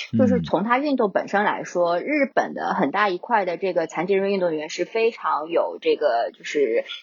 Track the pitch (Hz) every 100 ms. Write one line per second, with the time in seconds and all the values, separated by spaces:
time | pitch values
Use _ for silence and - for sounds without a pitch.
0 | - - 247 196 156 - 214 254 302 262
1 | 208 - - 202 202 104 - 175 170 175
2 | - 294 269 - 131 151 190 196 226 196
3 | 208 180 - 226 180 170 190 175 160 -
4 | 180 196 196 196 175 156 156 - 175 226
5 | 226 - 160 147 160 160 87 87 160 151
6 | 147 117 98 - - 147 123 117 - -